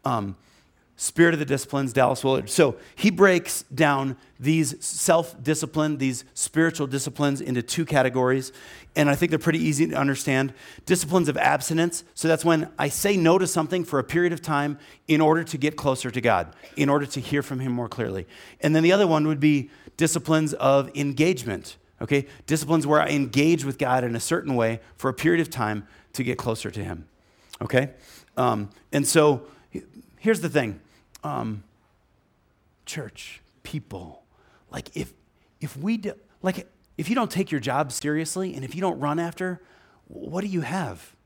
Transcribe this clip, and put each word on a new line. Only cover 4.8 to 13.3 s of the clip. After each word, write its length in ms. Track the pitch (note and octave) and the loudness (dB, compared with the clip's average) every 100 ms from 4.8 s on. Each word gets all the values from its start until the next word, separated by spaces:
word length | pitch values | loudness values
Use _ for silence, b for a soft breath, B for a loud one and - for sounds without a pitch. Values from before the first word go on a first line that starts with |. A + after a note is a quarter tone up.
self-discipline, 1160 | - - - E3+ E3 - B2+ D#3 D#3 D#3 D3+ C#3+ | -10 -4 2 2 2 -6 -2 -2 -2 -2 -2 0
these 260 | C3+ B2 - | -2 -4 -10
spiritual 520 | - - D#3+ E3 D#3+ C#3 | -8 -2 2 0 0 -4
disciplines 540 | C3+ C#3+ B2+ C#3+ C#3 | -2 -6 -2 0 0
into 220 | - B2 | -2 -4
two 220 | A#2 - | -2 -4
categories, 680 | D#3 D3 B2+ B2+ B2+ C3 C3 B B B B | 0 2 2 2 2 0 -4 B B B B
and 160 | - D3 | 0 2
I 60 | C#3 | 2
think 140 | E3+ | 0
they're 100 | D#3 | 0
pretty 180 | E3+ D#3+ | 0 0
easy 300 | D#3 C#3+ D#3+ | 0 2 0
to 80 | C3 | 0
understand. 580 | C#3 C3+ - C3 C3+ B B B - | 0 -2 0 0 0 B B B -2
Disciplines 420 | F3+ D3+ F3+ D3+ | -2 2 2 2
of 80 | C#3 | 2
abstinence, 680 | C3+ D3 - D#3+ E3+ E3 b | 2 0 0 0 0 -2 b
so 140 | - E3 | -4 0
that's 160 | D#3+ | 2
when 260 | E3 D#3+ - - | 4 2 0 -4
I 120 | C#3+ | -4
say 260 | - G3+ G3 | 0 0 4
no 220 | E3 | 6